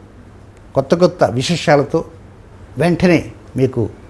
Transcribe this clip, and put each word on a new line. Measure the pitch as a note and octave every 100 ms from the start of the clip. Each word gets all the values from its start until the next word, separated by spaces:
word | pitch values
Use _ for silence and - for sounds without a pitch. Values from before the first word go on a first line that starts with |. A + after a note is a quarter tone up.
| - - - - - - - C#3
కొత్త | - E3+
కొత్త | F3 F3
విశేషాలతో | C#3 A#2+ C3 E3 - C#3+ C3+ E3 - - - - - - - -
వెంటనే | E3+ E3 F#3 D#3+ - - - B2
మీకు | B2+ B2 G2 - -